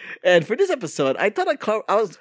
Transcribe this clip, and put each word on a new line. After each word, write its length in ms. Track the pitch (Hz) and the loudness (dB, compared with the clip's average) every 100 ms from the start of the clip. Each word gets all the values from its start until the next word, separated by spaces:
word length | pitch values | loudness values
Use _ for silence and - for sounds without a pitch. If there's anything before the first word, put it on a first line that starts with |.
| - - | -18 -2
And 240 | 180 175 151 | 4 4 4
for 80 | |
this 140 | 240 381 | 0 0
episode, 460 | 285 160 - 135 127 | 0 -4 -2 0 2
I 140 | 190 | 0
thought 180 | 214 370 | 0 -2
I 80 | 294 | -2
co-, 260 | - 214 - | -2 -4 0
I 80 | 202 | 0
was 220 | 208 - | 0 -2